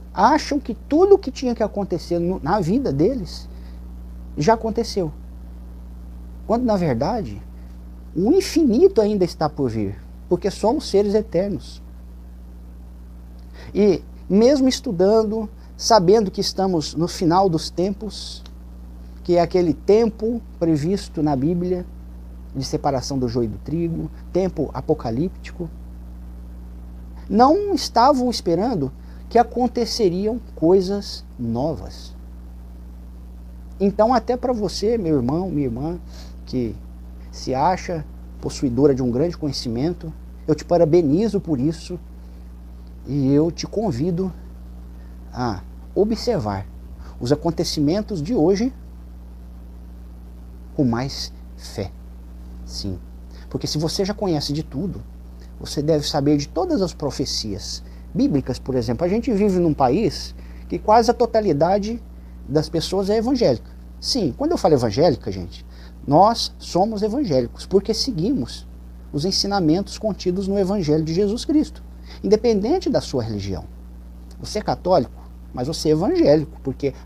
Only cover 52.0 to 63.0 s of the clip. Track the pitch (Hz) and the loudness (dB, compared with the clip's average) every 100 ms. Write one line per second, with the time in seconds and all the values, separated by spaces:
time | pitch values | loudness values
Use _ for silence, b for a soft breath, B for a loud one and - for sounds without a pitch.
52 | - - - - - - - - 101 90 | -16 -16 -16 -16 -14 -14 -12 -8 -8 -8
53 | - - - B B 131 139 151 165 - | -12 -16 -16 B B -6 -4 -2 -2 -2
54 | 196 202 196 156 - 147 - 170 190 101 | -2 -2 0 0 -2 -4 -4 -6 -6 -6
55 | - - - - B B - - 147 151 | -12 -16 -18 -18 B B -8 -2 2 2
56 | 143 151 139 147 143 320 370 294 175 - | 2 2 4 4 2 -2 0 2 0 -2
57 | 143 - 127 - 110 92 - - - B | -4 -2 -4 -4 -4 -6 -8 -12 -14 B
58 | B 175 254 143 127 123 - 127 117 120 | B 0 2 2 0 -4 -2 0 0 0
59 | 175 214 233 196 208 180 170 143 131 165 | 2 2 2 2 4 4 4 4 4 4
60 | 185 - - - B B B 175 - 226 | 2 0 -10 -12 B B B -2 6 6
61 | 233 247 240 220 208 143 170 202 208 233 | 6 4 2 2 4 4 4 4 0 -6
62 | - - B B - 147 147 165 - 190 | -10 -18 B B -2 0 0 -2 0 0